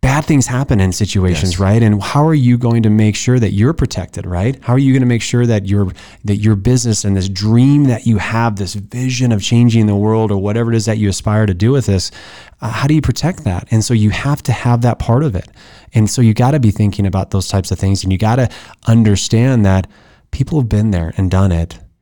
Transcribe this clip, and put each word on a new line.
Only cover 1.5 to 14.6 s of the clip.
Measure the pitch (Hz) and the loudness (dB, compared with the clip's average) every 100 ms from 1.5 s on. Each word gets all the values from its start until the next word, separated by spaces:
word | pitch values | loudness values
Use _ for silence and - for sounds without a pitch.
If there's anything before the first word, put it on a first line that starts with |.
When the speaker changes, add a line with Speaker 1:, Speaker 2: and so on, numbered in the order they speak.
Speaker 2:
Yes. | 90 | 0
Speaker 1:
right? | 98 110 | 2 4
And | 113 104 | 4 2
how | 101 143 151 | 0 0 2
are | |
you | 156 123 123 | 2 2 2
going | 120 117 | 2 0
to | 107 | 2
make | 107 107 104 | 4 2 0
sure | - 127 | 0 0
that | 107 | 0
you're | 98 117 | 2 0
protected, | 165 131 - 87 - 92 | 0 -4 -4 -8 -10 -6
right? | 87 101 135 | -2 -2 -4
How | - | -2
are | 123 | 0
you | 139 | 2
gonna | 135 123 | 2 2
make | 120 | 0
sure | - 123 120 | 0 0 2
that | 110 98 | 0 0
your, | 101 95 - - - | -2 -2 -6 -18 -14
that | 110 101 | -4 0
your | 107 | 2
business | 107 101 127 117 107 104 | 2 2 0 0 -2 0
and | 98 | -2
this | 95 | -2
dream | 95 107 117 131 147 | -4 0 4 4 4
that | 143 117 120 | 2 0 0
you | 107 | -2
have, | - 113 117 104 | -2 -2 -2 -2
this | 95 | -8
vision | 107 98 120 127 123 127 | -10 -12 -6 -6 -2 0
of | 107 | 0
changing | - 117 120 113 107 | 0 2 4 4 2
the | 101 | 2
world | 104 113 110 | 0 0 0
or | 101 | -2
whatever | 101 107 117 | -2 -2 0
it | 113 | -2
is | |
that | 104 110 | -2 -2
you | 104 | -2
aspire | 92 - 107 107 | -2 -2 0 0
to | |
do | 90 107 | 0 0
with | 139 117 | 0 0
this, | 95 - - - - - _ | -2 -2 -12 -20 -20 -20 _
uh, | 120 | -10
how | 117 135 | -4 0
do | |
you | 156 | 0
protect | 135 123 151 185 | 0 -2 -4 -4
that? | - 90 - | -4 -6 -2
And | 113 | -2
so | 104 | 0
you | 117 104 | 0 0
have | 98 139 143 | 0 -2 -4
to | - | -2
have | 117 | -4